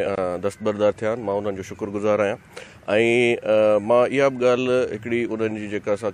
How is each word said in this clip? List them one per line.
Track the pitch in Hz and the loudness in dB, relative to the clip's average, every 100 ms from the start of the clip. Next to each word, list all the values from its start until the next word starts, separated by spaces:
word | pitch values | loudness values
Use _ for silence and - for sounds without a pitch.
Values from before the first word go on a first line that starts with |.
| 101 | 0
ا، | 98 90 90 | -2 -2 -2
دستبردار | 98 - 110 104 104 | -4 -4 -4 2 0
ٿيا | 98 110 | 2 -4
آهن، | 120 | -4
مان | 101 101 | -2 -2
انهن | 104 95 | -4 -6
جو | |
شڪرگزار | 92 101 107 101 107 104 | -10 -10 -8 -2 0 2
آهيان. ۽، | 101 120 - - - - - 104 117 120 120 113 | 0 -2 -10 -20 -20 -12 0 2 4 4 2 0
ا، | - 107 107 104 | 2 2 4 2
مان | 104 120 123 | 4 2 4
اها | 131 139 | 2 0
به | 127 | 2
ڳالهه | 123 123 127 127 120 104 | 2 2 2 0 0 -4
هڪڙي | 113 117 110 | -4 -2 -2
انهن | 110 110 107 | -2 -2 -4
جي | 104 | -6
جيڪا | 101 107 | -6 -2
اسان | 101 107 | -2 -4